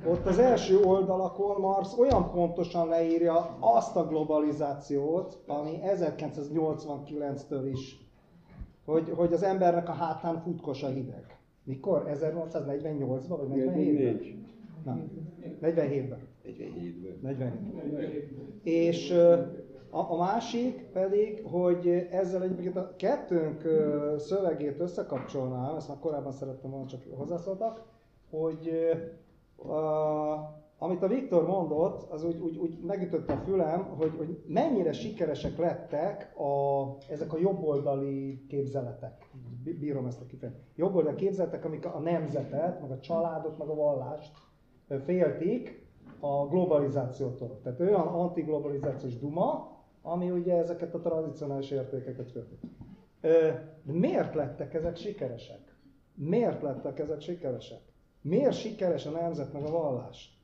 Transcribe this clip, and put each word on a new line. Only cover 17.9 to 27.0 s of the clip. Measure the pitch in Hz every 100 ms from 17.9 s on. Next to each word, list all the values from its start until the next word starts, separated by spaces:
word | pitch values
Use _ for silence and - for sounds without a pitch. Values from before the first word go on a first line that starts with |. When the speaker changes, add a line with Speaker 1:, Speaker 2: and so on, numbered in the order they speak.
| 151 - 147 - - - -
Speaker 1:
És, | - 165 170 170 -
ö, | 175 170 170 - - - - -
a, | 165 175
a | 170
másik | 180 220 - 233 247 208 -
pedig, | 190 190 202 214 - -
hogy | 175 180 175 175 175 180
ezzel | 185 185 185
egyébként | 185 175 180 180
a | - -
kettőnk, | 190 285 - 170 156 151
ö, | 160 156 151 147 147 151
szövegét | 147 190 185 156 143 143
összekapcsolnám, | 175 175 202 135 127 139 127 127 131 156
ezt | 135
már | 139
korábban | 165 147 139
szerettem | 131 139 131 131
volna, | 135 135
csak | 131